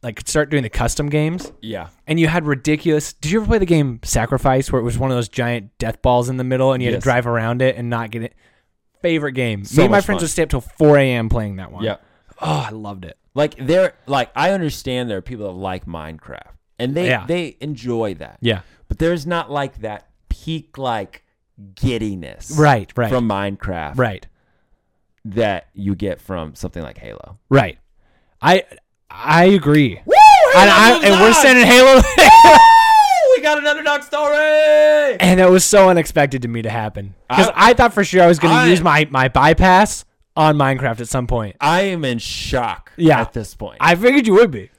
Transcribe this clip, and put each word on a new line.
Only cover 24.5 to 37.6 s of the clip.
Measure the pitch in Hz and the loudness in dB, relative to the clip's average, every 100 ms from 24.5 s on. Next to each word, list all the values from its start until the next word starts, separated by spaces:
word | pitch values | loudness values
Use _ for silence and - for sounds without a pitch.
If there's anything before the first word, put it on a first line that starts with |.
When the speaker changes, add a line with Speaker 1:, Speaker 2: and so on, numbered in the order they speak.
| _ _ _ _ _ _ _ | _ _ _ _ _ _ _
Speaker 2:
that | 113 98 107 92 _ | -10 -4 -4 -6 _
you | - 98 | -10 -8
get | 98 101 87 | -6 -6 -8
from | - 92 78 | -10 -12 -12
something | 71 92 87 | -14 -14 -14
like | 76 50 | -16 -18
Halo. | 57 52 - 92 _ | -20 -20 -20 -20 _
Speaker 1:
Right. | 135 101 - _ _ _ _ _ _ | 0 0 -8 _ _ _ _ _ _
I, | 143 185 - - _ _ _ | 0 0 -2 -20 _ _ _
I | 90 120 160 | -14 -2 2
agree. | 180 196 143 151 139 87 | 4 4 2 2 0 -4
Speaker 2:
Woo! | - 605 855 807 605 539 | 0 6 8 8 6 6
Speaker 1:
And, | 202 | 6
I, | 190 220 | 6 6
Speaker 2:
Halo | 240 | 4
Speaker 1:
and | 202 190 | 4 4
we're | 214 | 4
Speaker 2:
moves | 233 | 6
on! | |
Speaker 1:
sending | 277 254 233 | 4 4 6
Halo. | 247 262 262 | 6 8 6
<laughs> | 254 - | 4 4
Speaker 2:
Woo! | 311 906 906 - 906 906 906 880 831 740 605 508 | 8 10 10 10 8 6 6 4 4 2 2 2
We | |
got | 302 302 | 2 -2
an | 294 | -2
underdog | 294 302 294 | -4 -4 -4
story! | 285 294 294 294 302 302 311 302 302 302 285 208 | -6 -6 -2 0 0 2 2 4 4 2 0 0
Speaker 1:
And | 180 185 | 2 4
that | 185 | 4
was | 185 | 4
so | - 202 190 | 4 4 4
unexpected | 175 156 - 143 131 | 4 0 -2 -2 -2
to | 120 | -8
me | 117 | -8
to | 113 | -8
happen. | 117 107 104 98 - _ | -8 -8 -10 -16 -18 _
'Cause | 123 190 | -2 0
Speaker 2:
I | - | 2